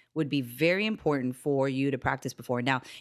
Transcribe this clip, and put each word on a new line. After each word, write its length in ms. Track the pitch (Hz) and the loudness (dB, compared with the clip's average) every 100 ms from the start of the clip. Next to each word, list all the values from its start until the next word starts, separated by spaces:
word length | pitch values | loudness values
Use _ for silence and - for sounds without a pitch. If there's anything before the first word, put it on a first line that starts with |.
| _ | _
would 160 | 156 143 | -4 0
be 120 | 143 | 0
very 460 | 120 123 160 185 214 | -2 2 2 4 0
important 480 | 220 160 143 127 127 | -2 0 0 -2 -4
for 340 | 147 139 135 | -2 0 0
you 220 | 131 139 | 0 0
to 60 | 135 | 0
practice 360 | 135 135 131 | 0 -2 -4
before. 260 | - - 123 | -8 -4 0
Now, 180 | 123 131 - - | 2 0 -2 -8